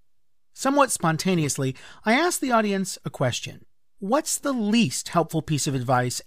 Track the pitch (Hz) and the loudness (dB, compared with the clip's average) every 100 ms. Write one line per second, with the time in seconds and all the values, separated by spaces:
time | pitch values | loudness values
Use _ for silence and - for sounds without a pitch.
0 | _ _ _ _ _ - 262 285 269 - | _ _ _ _ _ -4 0 4 2 2
1 | 165 160 190 175 147 - 131 131 - - | 0 0 2 0 0 -2 -4 -6 -14 -6
2 | 214 254 349 - 269 233 214 196 185 - | 0 2 2 0 0 2 2 0 -2 -6
3 | 147 - 131 - - - - _ _ - | -8 -2 -2 -2 -8 -14 -20 _ _ -10
4 | 196 277 - - 285 254 208 233 160 - | -2 0 0 -4 -2 -2 2 2 2 -2
5 | - 175 160 160 - 151 151 135 123 123 | -2 0 0 -2 -2 -2 -2 -2 2 2
6 | 123 - | 0 -4